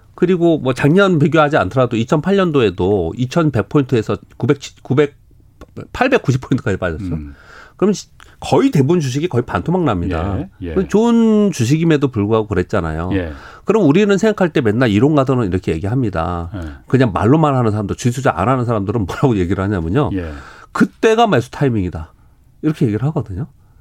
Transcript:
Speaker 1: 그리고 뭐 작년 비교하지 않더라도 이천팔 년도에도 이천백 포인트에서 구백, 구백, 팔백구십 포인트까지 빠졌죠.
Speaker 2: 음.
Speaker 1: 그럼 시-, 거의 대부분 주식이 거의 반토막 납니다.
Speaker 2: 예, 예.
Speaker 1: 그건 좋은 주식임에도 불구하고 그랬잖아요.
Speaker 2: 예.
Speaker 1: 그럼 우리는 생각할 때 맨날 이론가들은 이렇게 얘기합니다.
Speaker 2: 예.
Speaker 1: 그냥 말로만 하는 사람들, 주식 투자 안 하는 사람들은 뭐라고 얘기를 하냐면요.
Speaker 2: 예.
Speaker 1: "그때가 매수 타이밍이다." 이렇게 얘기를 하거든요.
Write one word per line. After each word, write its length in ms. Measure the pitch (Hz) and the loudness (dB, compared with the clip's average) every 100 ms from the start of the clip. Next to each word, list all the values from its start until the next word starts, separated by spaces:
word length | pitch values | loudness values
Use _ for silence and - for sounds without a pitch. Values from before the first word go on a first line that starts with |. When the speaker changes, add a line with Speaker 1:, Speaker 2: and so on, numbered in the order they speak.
| _ - | _ -2
Speaker 1:
그리고 380 | - 185 170 151 | 0 2 2 2
뭐 160 | 127 | 0
작년 440 | 131 143 180 196 165 | 0 2 4 4 2
비교하지 380 | 147 156 147 143 | 2 4 2 2
않더라도 400 | 92 135 123 110 | 0 0 0 0
이천팔 400 | 123 160 185 196 | 0 0 0 0
년도에도 800 | 180 143 107 87 90 101 82 - | 2 2 2 2 0 0 -2 -4
이천백 540 | 127 170 156 117 - | -2 0 0 0 0
포인트에서 480 | 147 131 117 107 101 - - | 0 0 -2 -2 -6 -8 -6
구백, 220 | 123 143 - - | -2 -2 -4 -20
구백, 320 | - 135 143 - _ - - _ - - - | -2 0 0 -2 _ -20 -20 _ -20 -18 -16
팔백구십 480 | - 254 165 - 127 | -4 0 0 0 -2
포인트까지 340 | - 123 110 92 | -2 -4 -2 -4
빠졌죠. 280 | 90 80 92 | -4 -6 -8
Speaker 2:
음. 280 | 80 73 - - - - - | -8 -10 -18 -20 -20 -20 -2
Speaker 1:
그럼 160 | 190 | -2
시-, 140 | 196 - - - - | -2 -6 -20 -20 -16
거의 320 | - 143 269 | -2 0 2
대부분 300 | 170 131 180 | 2 2 2
주식이 280 | 139 135 175 | 0 -4 -2
거의 180 | 117 - | -4 -2
반토막 360 | 95 87 185 | -4 -2 -2
납니다. 540 | 156 92 85 82 92 98 | 0 -2 -2 -4 -4 -6
Speaker 2:
예, 120 | 190 - | -8 -12
예. 80 | 85 | -6
Speaker 1:
그건 160 | 80 185 | -4 0
좋은 600 | 202 233 233 226 214 202 | 2 2 2 4 2 2
주식임에도 560 | - 120 156 165 147 139 | 0 0 2 2 2 0
불구하고 400 | 107 101 110 104 | 0 0 0 0
그랬잖아요. 600 | 90 90 104 82 78 90 | -2 -2 -2 -4 -4 -4
Speaker 2:
예. 180 | 98 85 69 - - | -4 -4 -10 -18 -10
Speaker 1:
그럼 220 | - 214 156 | -2 2 4
우리는 300 | 160 208 196 | 4 2 2
생각할 340 | 220 208 180 | 0 0 0
때 80 | 160 | 0
맨날 300 | 113 110 127 | 0 2 2
이론가들은 560 | 101 139 151 131 127 101 | 2 4 2 2 0 0
이렇게 260 | 90 - | -2 -2
얘기합니다. 800 | 82 98 131 113 90 85 87 85 | -4 -2 -2 -2 -2 -4 -6 -8
Speaker 2:
예. 60 | 95 80 71 - | -10 -12 -14 -2
Speaker 1:
그냥 260 | 127 131 | 2 2
말로만 400 | 85 104 156 156 | 2 2 4 4
하는 160 | 131 113 | 2 0
사람들, 260 | 104 98 90 | 0 -4 -4
주식 200 | 123 123 | -4 -2
투자 140 | 131 80 | -2 0
안 140 | 101 | 0
하는 160 | 131 117 | 0 0
사람들은 400 | 113 98 110 90 | -2 -2 -2 -4
뭐라고 320 | - 135 104 | 0 0 2
얘기를 260 | 87 98 | 0 0
하냐면요. 460 | 98 98 80 113 117 | -2 -2 -2 0 0
Speaker 2:
예. 200 | 95 82 73 - - - | -4 -8 -12 -18 -20 -12
Speaker 1:
"그때가 560 | - 214 - 220 220 233 | -2 -2 2 2 4 4
매수 220 | 139 - | 2 0
타이밍이다." 600 | - 143 110 90 82 76 _ _ _ _ _ | -2 -2 0 -4 -6 -14 _ _ _ _ _
이렇게 240 | 151 156 | -4 -2
얘기를 180 | 127 107 135 | -2 0 -2
하거든요. 400 | 156 107 92 165 _ _ - | -4 -6 -8 -10 _ _ -20